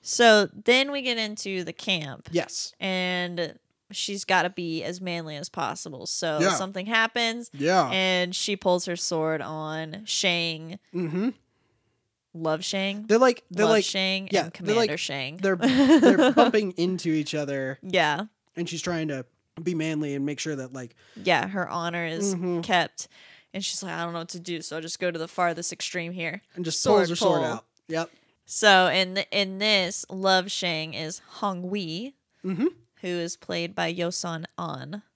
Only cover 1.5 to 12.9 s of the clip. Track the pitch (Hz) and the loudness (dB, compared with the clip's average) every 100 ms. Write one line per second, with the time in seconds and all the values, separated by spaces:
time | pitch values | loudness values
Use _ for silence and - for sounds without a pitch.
1.5 | 190 165 170 - 185 147 131 - 170 - | -4 -6 -8 -4 -2 -4 -12 -2 -2 -2
2.5 | - - _ 190 185 180 180 180 175 165 | -6 -10 _ -4 -2 -2 -2 -4 -4 -6
3.5 | - _ _ _ 208 - 202 - 185 170 | -6 _ _ _ -8 -6 -6 0 2 2
4.5 | 185 170 160 120 180 185 170 160 147 165 | -2 -6 -4 -6 -6 -6 -6 -6 -10 -10
5.5 | - 135 - - 135 104 - 165 156 185 | -4 -4 -4 -10 -10 -8 -4 -2 2 2
6.5 | 175 190 190 190 226 226 240 233 226 233 | 2 -2 -6 0 2 2 0 -2 -2 -10
7.5 | 139 147 185 143 190 185 180 180 185 - | -4 2 4 4 2 2 2 0 -2 -4
8.5 | 196 190 180 180 175 - 165 160 160 113 | -2 0 0 0 -4 -2 0 0 -2 -4
9.5 | 156 156 156 160 175 214 - 196 170 165 | -8 -6 -6 -8 -10 -6 -2 0 0 -2
10.5 | 160 160 190 _ 175 170 170 226 - _ | -6 -10 -14 _ -4 -2 0 -2 -4 _
11.5 | _ _ _ _ _ _ _ _ 165 160 | _ _ _ _ _ _ _ _ -6 -2
12.5 | 156 185 196 196 | -2 -2 -2 -2